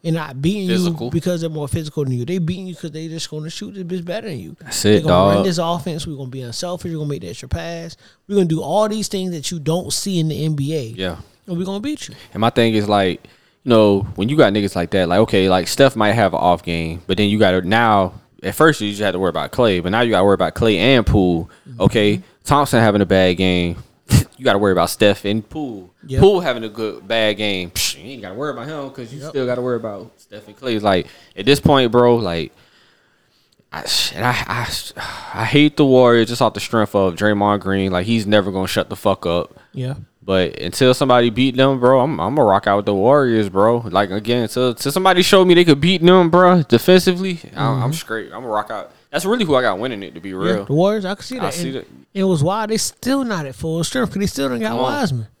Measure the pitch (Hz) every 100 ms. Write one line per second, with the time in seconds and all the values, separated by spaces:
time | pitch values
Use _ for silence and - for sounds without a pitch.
0 | 165 165 156 131 151 208 185 180 180 160
1 | 120 165 180 175 165 156 143 175 151 151
2 | 139 127 120 185 160 185 185 165 165 151
3 | 160 160 - 156 156 - 208 196 175 185
4 | 170 190 220 139 82 - - - 104 104
5 | 80 90 98 101 190 170 165 175 185 160
6 | 165 139 131 131 123 113 180 175 180 160
7 | 147 139 - 113 143 165 165 170 165 -
8 | _ _ _ 202 175 160 - 185 214 214
9 | 196 196 185 170 139 175 143 170 - -
10 | 202 180 160 147 156 147 139 160 113 92
11 | 92 80 - _ - 175 185 196 247 302
12 | - - - - 113 127 113 110 104 104
13 | 95 82 - _ _ _ - 113 107 98
14 | 104 - 104 151 117 104 98 92 85 98
15 | 87 90 110 101 95 92 85 - 139 113
16 | 107 113 98 82 87 87 - 85 80 82
17 | - 95 104 107 101 92 87 113 117 104
18 | 92 - _ _ - - 156 147 104 101
19 | 104 90 92 80 69 - 120 92 87 110
20 | 120 101 98 95 87 - 113 98 110 131
21 | 107 107 92 85 - _ - 120 101 117
22 | 104 139 - _ - 147 143 123 113 104
23 | 92 95 92 90 92 90 87 85 - _
24 | _ - - _ 131 101 101 90 82 -
25 | 104 101 101 107 107 156 143 104 90 _
26 | - 131 190 196 170 120 113 104 110 92
27 | 95 113 107 104 104 98 87 - - 139
28 | 95 135 98 101 147 123 127 156 135 135
29 | 117 139 143 143 127 123 123 120 113 101
30 | 87 _ _ 104 107 104 131 110 104 92
31 | - - _ - 101 139 - 139 123 120
32 | 120 117 101 85 73 _ _ _ _ _
33 | _ _ _ _ _ _ _ - - -
34 | - - 120 117 - 117 117 - - -
35 | - - - 92 113 143 151 147 143 131
36 | 123 117 113 117 117 101 - 117 104 101
37 | 95 82 104 104 101 104 95 98 95 90
38 | 98 113 101 104 98 95 95 - - -
39 | 104 95 87 87 - - _ - 127 -
40 | - _ 95 95 87 - 87 - 127 127
41 | 139 123 120 110 131 127 135 135 123 131
42 | 131 110 87 147 113 98 104 101 104 101
43 | 107 147 131 113 104 92 107 120 113 90
44 | 101 95 107 120 110 - 127 113 143 160
45 | 190 180 180 196 180 170 175 139 170 185
46 | 170 185 170 175 180 180 147 120 - 185
47 | 185 180 190 175 - - 110 131 123 156
48 | - 110 101 98 127 107 104 107 - _
49 | _ 147 170 247 180 135 123 95 127 107
50 | 92 71 95 92 101 110 101 143 190 214
51 | 185 202 - 254 196 175 170 131 - 135
52 | _ 196 190 170 151 208 214 220 - _
53 | 240 277 247 190 143 127 160 160 160 262
54 | 226 196 196 - 277 247 220 233 254 294
55 | 220 127 107 _